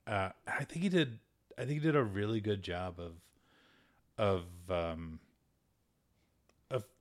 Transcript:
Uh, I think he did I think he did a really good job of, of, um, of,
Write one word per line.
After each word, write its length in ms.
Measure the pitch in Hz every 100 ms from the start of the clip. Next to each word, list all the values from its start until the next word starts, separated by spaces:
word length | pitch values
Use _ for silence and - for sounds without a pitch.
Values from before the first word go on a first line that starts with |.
| -
Uh, 240 | 104 95 - -
I 180 | -
think 180 | 143 170
he 60 | 190
did 300 | 180 143 110 _ _ - -
I 40 | 127
think 140 | 151
he 60 | 156
did 100 | 147
a 60 |
really 380 | 113 98 104 113
good 220 | 104 101
job 360 | 92 87 92 87
of, 140 | 87 82 - _ _ _ _ _ _ _ _ -
of, 260 | 104 95 85 87 90
um, 500 | 90 85 82 82 80 - _ _ _ _ _ _ _ _ _ _ _ _ _ -
of, 140 | 127 104 _